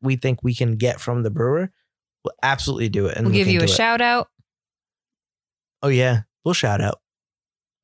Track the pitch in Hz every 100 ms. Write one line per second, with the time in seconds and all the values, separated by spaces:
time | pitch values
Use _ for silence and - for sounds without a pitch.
0 | 131 131 135 123 123 117 120 110 123 -
1 | - 120 113 101 117 147 185 - _ _
2 | _ _ - - 131 139 - - 113 101
3 | 98 - 110 190 185 180 - - 226 233
4 | 240 240 - _ _ _ _ _ _ _
5 | _ _ _ _ _ _ _ _ 143 127
6 | 127 117 - _ - 175 120 101 101 -
7 | _ _ _ _ _ _ _ _